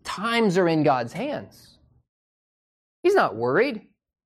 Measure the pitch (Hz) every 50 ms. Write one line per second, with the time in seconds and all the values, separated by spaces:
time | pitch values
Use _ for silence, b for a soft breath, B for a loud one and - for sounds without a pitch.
0 | - - - - 196 233 233 233 226 208 165 190 185 165 165 156 147 151 135 127
1 | 120 117 - 165 240 302 277 175 101 - - - - - - _ _ _ _ _
2 | _ _ _ _ _ _ _ _ _ _ _ _ _ _ _ _ _ _ _ _
3 | - 349 403 339 208 131 98 110 117 123 131 175 240 294 240 208 - _ _ _
4 | _ _ _ _ _